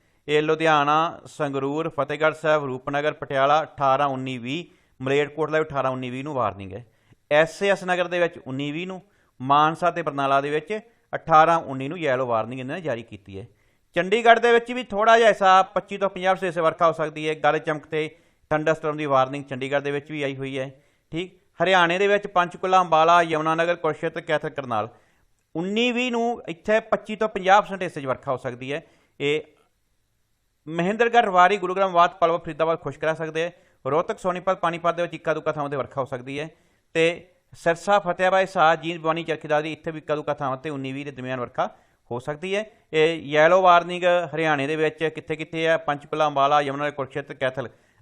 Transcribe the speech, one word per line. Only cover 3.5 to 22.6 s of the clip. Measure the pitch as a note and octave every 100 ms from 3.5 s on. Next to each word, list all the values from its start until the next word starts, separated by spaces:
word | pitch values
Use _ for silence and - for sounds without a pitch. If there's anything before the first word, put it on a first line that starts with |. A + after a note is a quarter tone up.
| D3+
ਅਠਾਰਾਂ, | D3 - C#3 C3+ C#3+
ਉੱਨੀ, | C3 C3 B2+
ਵੀਹ, | A#2+ D#3+ D#3+ _ _ -
ਮਲੇਰਕੋਟਲਾ | C3 C#3+ C#3+ D#3 D3 D#3
ਵੀ |
ਅਠਾਰਾਂ, | D#3 C#3 C3
ਉੱਨੀ, | B2+ B2+
ਵੀਹ | B2+
ਨੂੰ | D3
ਵਾਰਨਿੰਗ | C3+ G#2+ F#2+ F#2+
ਹੈ। | G2 A#2+ _ _ _ -
ਐਸ | D3 D#3+ -
ਏ | G3
ਐਸ | F#3+
ਨਗਰ | F3+ F3+ F3
ਦੇ | F3
ਵਿੱਚ | E3+ -
ਉੱਨੀ | B2+ C3+ D3
ਵੀਹ | D3+ F#3
ਨੂੰ, | F#3 - _ _ -
ਮਾਨਸਾ | C3 D3 D3+ D#3+ F3
ਤੇ | E3+
ਬਰਨਾਲਾ | D#3 C#3 C#3 C#3
ਦੇ | C#3+
ਵਿੱਚ | D3+ D3+ G#3+ - _ -
ਅਠਾਰਾਂ | C#3+ - D#3+ D#3+ E3
ਉੱਨੀ | C3+ C3 C#3
ਨੂੰ | F3+
ਯੈਲੋ | D3+ B2+ B2+
ਵਾਰਨਿੰਗ | A2+ A2+ C3
ਇਹਨਾਂ | B2+ F3
ਨੇ |
ਜਾਰੀ | D#3 A#2
ਕੀਤੀ | A#2 G#2+ - F#2+
ਹੈ। | G#2 _ _ _ _ E3+
ਚੰਡੀਗੜ੍ਹ | F3+ A3+ A#3 A#3
ਦੇ | A#3+
ਵਿੱਚ | A#3 A#3
ਵੀ | B3
ਥੋੜ੍ਹਾ | - G3+ A3+ A3+
ਜਿਹਾ | A3+
ਐਸਾ | F#3+ F#3+ F#3+ F#3
ਪੱਚੀ | F#3 - G3
ਤੋਂ | F#3+
ਪੰਜਾਹ | F#3 F#3
ਸੇ | F#3+ F#3 E3
ਵਰਖਾ | D#3+ D#3+ E3+
ਹੋ |
ਸਕਦੀ | D#3+ D#3 D3+ D#3
ਹੈ। |
ਗਰਜ | D#3 D3 D#3
ਚਮਕ | D#3+ D3+ -
ਤੇ | D#3 D#3 - _ _ -
ਥੰਡਰਸਟਾਰਮ | D3+ D#3+ D#3 D#3 D3+
ਦੀ | D3
ਵਾਰਨਿੰਗ | C3+ C3 C#3+
ਚੰਡੀਗੜ੍ਹ | C#3 B2+ C3+ C#3+
ਦੇ | C#3+
ਵਿੱਚ | C#3+ D3+
ਵੀ | D3+
ਆਈ | C#3 C3
ਹੋਈ | C3+ C3+
ਹੈ, | C3+ C3 _ _ _
ਠੀਕ। | D#3 F3+ _ _ -
ਹਰਿਆਣੇ | E3+ F#3 E3+ F3+
ਦੇ | G3+
ਵਿੱਚ | G3+ G3+
ਪੰਚਕੂਲਾ, | F3+ F3 F3